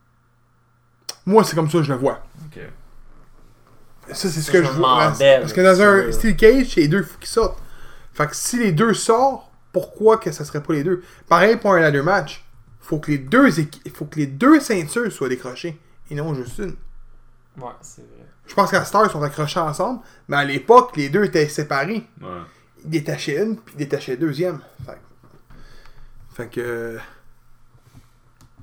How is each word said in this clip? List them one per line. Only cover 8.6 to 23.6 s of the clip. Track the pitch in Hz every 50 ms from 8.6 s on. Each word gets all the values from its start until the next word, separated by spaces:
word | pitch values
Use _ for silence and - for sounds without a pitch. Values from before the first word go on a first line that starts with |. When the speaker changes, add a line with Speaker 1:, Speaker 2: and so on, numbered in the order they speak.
| 240 202 160
Speaker 1:
deux | 151 226 233 202
sortent, | - - - 226 240 269 277 254 - - - - - _ -
pourquoi | - 180 180 - - - 208 214 214
que | 220 - 170
ça | 147 - 147
serait | - - 147
pas | 143 - 160
les | 143 143
deux ? | 185 185 180 - - - - - -
Pareil | 165 170 185 220 233
pour | - - 202 190
un | 170
ladder | 160 151 143 139
match. | 139 175 202 185 151 - - - - - - - - - - -
Faut | - - 160 147
que | - -
les | 147 139
deux | 131 135 185 262 285 233 156 160
équi-, | 151 - - - - 147
faut | - - 156
que | 147 - 151
les | 143
deux | 131 139 139 240 277 320 285
ceintures | 269 - 220 180 156 151 - 233 240 202
soient | - - 139 127
décrochées. | 127 123 - 127 127 - - 170 156 - _ - - - - -
Et | 151
non | 147 151 160 147
juste | 127 123 120 - -
une. | 202 175 - - - - - - - - - - - - - _ _ _ -
Speaker 3:
Ouais, | - 123 120 - -
c'est | - - - 135
vrai. | 120 117 117 120 - - - _ _
Speaker 1:
Je | - -
pense | 202 196 -
qu'à | 196 175 -
cette | - -
heure, | 202 214
ils | 196
sont | - 156 147
accrochés | 147 - - 151 147 - 180
ensemble. | 165 151 147 - 185 233 254 - - - - _ _
Mais | - 143
à | 143 139
l'époque, | 139 139 143 - - 233 240 240 240 -
les | 151 139
deux | 139 147 202 208
étaient | 165 - 160 147
séparés. | 147 - - 147 - 147 135 143 180 226 208 - - _ -
Speaker 2:
Ouais. | - 92 90 87 82 - _ _ _ _ _ - -
Speaker 1:
Ils | 156
détachaient | 160 156 147 165 147 - - 160 139 156
une, | 208 226 220
puis | 220